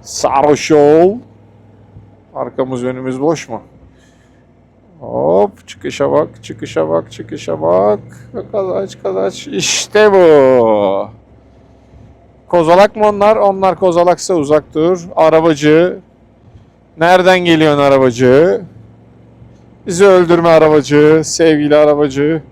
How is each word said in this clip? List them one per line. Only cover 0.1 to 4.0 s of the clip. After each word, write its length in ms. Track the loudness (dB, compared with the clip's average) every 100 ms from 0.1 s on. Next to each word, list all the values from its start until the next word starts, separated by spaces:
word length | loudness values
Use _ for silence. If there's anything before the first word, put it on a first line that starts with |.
| -6 -2 0 0 -2 0
yol. 480 | 2 4 4 2 -2 -14 _ _ _ _ _ _ -20 _ _ _
Arkamız 500 | -12 -10 -8 -8 -6
önümüz 360 | -8 -8 -10 -4
boş 280 | -4 -4 -10
mu? 140 | -16 _ _ _ _